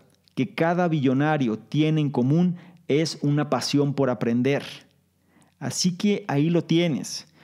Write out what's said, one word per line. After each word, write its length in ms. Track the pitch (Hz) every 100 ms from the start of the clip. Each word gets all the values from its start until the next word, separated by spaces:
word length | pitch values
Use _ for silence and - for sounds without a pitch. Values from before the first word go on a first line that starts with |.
| _ _ _
que 220 | - 120 -
cada 320 | 165 175 175
billonario 720 | 156 135 131 151 156 120 107
tiene 420 | - 147 156 156
en 80 | 143
común 460 | 127 127 160 180 175 - - -
es 320 | 143 156 -
una 280 | 147 147 147
pasión 440 | 123 - 143 143
por 160 | 139 131
aprender. 540 | 120 120 120 131 143 - - - _ _ _ _ _ _ _
Así 360 | 139 - 180 175
que 300 | 208 202 -
ahí 220 | 143 160
lo 140 | 170
tienes, 640 | 160 165 175 113 101 - - _